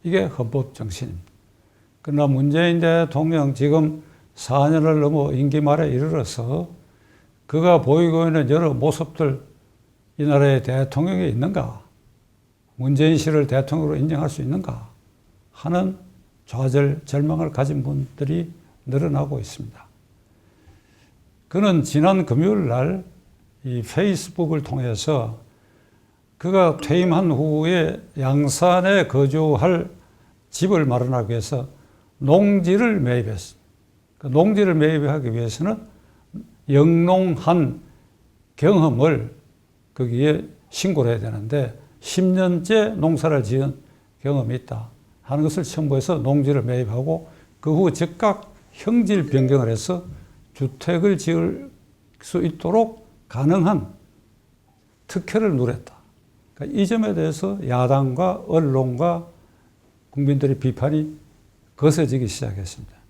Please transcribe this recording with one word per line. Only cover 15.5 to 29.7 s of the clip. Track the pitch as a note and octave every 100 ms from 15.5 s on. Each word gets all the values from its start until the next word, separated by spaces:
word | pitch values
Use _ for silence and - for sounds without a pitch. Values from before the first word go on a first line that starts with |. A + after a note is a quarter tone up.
하는 | - D#3 F3 F#3 F#3 - - _ _
좌절, | _ A#2 C3 C#3 C#3 D3 -
절망을 | C#3+ D3+ D#3 D#3+
가진 | D3+ C#3 D3
분들이 | C3 C#3 C3+ - C#3+ E3 E3+ - _ _
늘어나고 | - C3+ E3 C#3 C#3+ C3
있습니다. | G2+ - A2 - - _ _ _ _ _ _ _ _ _ _ _ _ _ _ _ _
그는 | F3+ G#3 E3+
지난 | - D3 E3+ F#3+ E3
금요일 | A#2+ F#3 G#3 D3
날 | A#2+ D3 F#3+ F3+ - _ _ _ _
이 | C3+ B2
페이스북을 | G#2+ D3+ G3+ F3+ - - D#3+ D#3
통해서 | C#3+ C3+ B2 A2 - C#3+ A2+ A2+ - _ _ _ _ _ _ _ _ _
그가 | F3 F#3+ F3 D#3
퇴임한 | - F3 F3+ E3 F3+
후에 | C3 D#3 D3+ D#3+ F3+ D#3+ - - D3
양산에 | C3 C#3+ C#3+ - F3+ F3+ F#3 G3 D3
거주할 | C#3 C#3 D#3 D#3 C3 E3